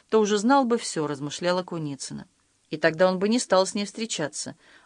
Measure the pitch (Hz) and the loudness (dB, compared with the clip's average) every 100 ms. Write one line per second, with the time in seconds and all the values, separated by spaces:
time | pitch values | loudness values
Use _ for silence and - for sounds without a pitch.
0 | _ 220 208 208 220 277 240 233 - 165 | _ 2 4 2 4 4 4 0 -2 -4
1 | 147 139 147 - 175 180 180 170 151 139 | -4 -4 -8 -4 0 0 -2 -6 -6 -8
2 | - 143 123 _ _ _ _ 156 160 160 | -10 -12 -16 _ _ _ _ 0 0 4
3 | 185 185 202 247 - 185 190 202 202 - | 2 4 0 0 2 2 2 -2 -6 -8
4 | 220 - 147 - 131 - _ - | -8 -4 -6 -6 -12 -14 _ -20